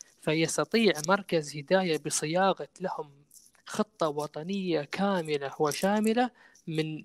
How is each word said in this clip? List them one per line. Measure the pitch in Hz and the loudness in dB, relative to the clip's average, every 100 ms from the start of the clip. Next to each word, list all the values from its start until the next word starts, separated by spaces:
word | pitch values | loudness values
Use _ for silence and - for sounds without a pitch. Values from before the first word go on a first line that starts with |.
| - _ | -20 _
فيستطيع | - 160 160 - 151 226 214 151 151 | 0 2 2 0 2 4 4 2 2
مركز | 202 - 170 147 147 | 0 2 -2 -2 -8
هداية | 139 190 185 151 | 0 2 2 -2
بصياغة | 147 - 151 175 190 170 147 - | -2 -4 0 2 2 2 -6 -8
لهم | 180 - 151 143 _ - - _ - | -8 -8 -12 -20 _ -20 -20 _ -6
خطة | - - - 160 | -4 -4 -2 -2
وطنية | 147 151 151 165 196 185 156 | -2 -6 -8 -6 -4 -2 -2
كاملة | 143 - 202 190 156 147 135 - | -2 -2 0 0 -2 -4 -4 0
وشاملة | 151 139 190 214 220 226 254 - - _ - | 0 2 0 2 2 2 0 -4 -20 _ -6
من، | 156 156 151 | -4 -4 -6